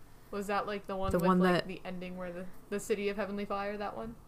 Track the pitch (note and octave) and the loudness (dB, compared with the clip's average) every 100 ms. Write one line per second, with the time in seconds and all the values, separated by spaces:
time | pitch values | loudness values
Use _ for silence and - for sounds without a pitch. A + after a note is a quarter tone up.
0 | - - - G3+ G3+ G3+ G3+ G3+ - F#3+ | -18 -18 -8 -6 -2 0 0 -6 -4 -2
1 | F#3+ F3+ F3+ F#3 F#3 E3+ F3+ F#3 F#3 F3+ | 2 4 6 8 8 6 2 -8 -8 -8
2 | F#3 F3+ F3+ F3 F3+ - - G3+ - G3+ | -8 -8 -8 -8 -10 -10 -6 -6 0 0
3 | G3+ G3+ G3 G3+ G3+ G3+ G3+ G#3 G3+ - | 0 0 -2 -4 -2 -2 -2 -4 -6 -6
4 | A3+ A3+ | -8 -10